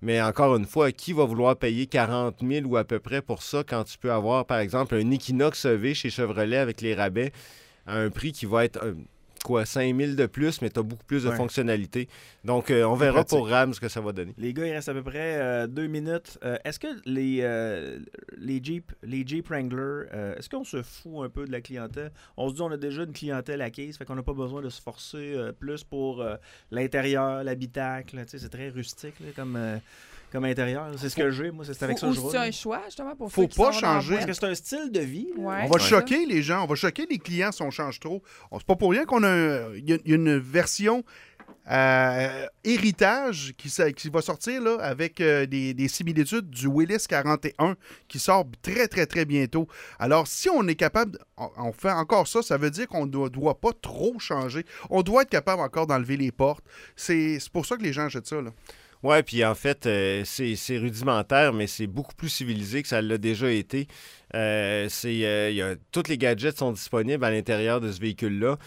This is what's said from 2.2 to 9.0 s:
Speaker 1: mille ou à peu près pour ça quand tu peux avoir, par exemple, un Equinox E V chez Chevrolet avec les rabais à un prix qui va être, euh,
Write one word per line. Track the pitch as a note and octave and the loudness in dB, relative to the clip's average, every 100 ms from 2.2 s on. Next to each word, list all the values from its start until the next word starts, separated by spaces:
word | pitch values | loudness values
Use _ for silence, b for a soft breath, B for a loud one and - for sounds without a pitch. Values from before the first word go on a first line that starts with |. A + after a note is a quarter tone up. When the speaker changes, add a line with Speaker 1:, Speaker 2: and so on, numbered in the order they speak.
| A#2+ - | -2 -2
Speaker 1:
mille | B2+ D3 C3 | -2 -2 0
ou | A#2+ | 0
à | |
peu | G#2 A2 | 0 -4
près | - C#3 | -2 -6
pour | - - | -4 -8
ça | - C#3+ - | -4 -4 -2
quand | A#2 A2 | -4 -6
tu | - | -6
peux | B2 | -2
avoir, | A2+ G#2+ C3 - | 0 2 0 2
par | A#2 | 0
exemple, | G2+ B2+ C3 A2+ | 0 0 0 2
un | A2+ | 2
Equinox | C3+ - B2+ D3+ - C3+ | 0 0 2 2 2 2
E | |
V | G#2+ B2+ | 2 2
chez | D3+ A#2+ | -2 -4
Chevrolet | B2+ A2 G#2 G#2+ B2+ | -2 -2 0 0 2
avec | B2+ A2 | 0 -2
les | A2 G2 | -2 0
rabais | G2 G2 C3+ B B B B B - | 0 0 -4 B B B B B -6
à | A2 | -2
un | G#2+ | -2
prix | - D3 | -2 -8
qui | - G#2 | -6 0
va | A#2 A#2 | 2 2
être, | - | 0
euh, | G#2+ D#2+ | -8 -8